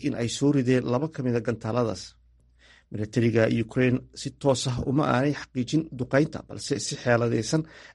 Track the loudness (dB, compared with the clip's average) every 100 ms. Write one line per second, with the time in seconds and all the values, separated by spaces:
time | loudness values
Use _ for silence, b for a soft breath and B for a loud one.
0 | -2 -2 -4 0 2 4 4 2 2 -2
1 | -2 -4 -2 0 -2 -4 -2 0 -2 -4
2 | -12 _ _ _ _ b b b b -8
3 | -2 2 2 4 4 2 -2 2 2 2
4 | -4 -12 -12 -2 0 2 0 -4 -2 0
5 | 2 2 2 -2 -6 -6 -2 -2 -2 -8
6 | 0 2 2 -2 -12 -12 -6 -4 -4 -4
7 | 2 4 4 0 0 -2 -2 B B